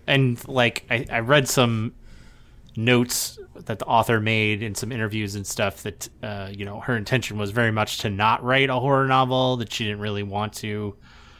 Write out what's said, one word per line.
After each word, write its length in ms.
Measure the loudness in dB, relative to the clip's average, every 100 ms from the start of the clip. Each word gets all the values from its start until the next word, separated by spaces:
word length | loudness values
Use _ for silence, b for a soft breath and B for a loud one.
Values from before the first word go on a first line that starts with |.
| 0
and, 420 | 4 4 0 -2
like, 380 | 2 2 2 -2
I, 160 | -4 -2
I 100 | -4
read 260 | 4 4 4
some 460 | 4 4 2 -2 -8 b b b b b b b -2
notes 640 | 4 4 4 -2 -6 -10 -18 -14
that 240 | -10 -8
the 60 | 0
author 340 | 2 4 2
made 420 | 2 2 2 0
in 140 | -4 -6
some 160 | -8
interviews 420 | -4 -4 -4 -4
and 140 | -6 -8
stuff 340 | -4 -4 -4
that, 280 | -10 -10 -14 -12
uh, 260 | -12 -10 -10
you 120 | -10
know, 160 | -10 -8
her 140 | -4 -4
intention 440 | 0 -2 -2 -4
was 100 | -4
very 220 | 0 2
much 260 | 2 -2 -2
to 120 | -4
not 320 | 2 2 2
write 260 | 2 2 2
a 60 | 0
horror 320 | 2 2 4
novel, 500 | 4 4 2 2 0
that 160 | -4
she 120 | -4 -4
didn't 140 | -4
really 220 | -4 -4
want 320 | -4 -4 -4
to 420 | -6 -6 -4 -6 -8 b b b b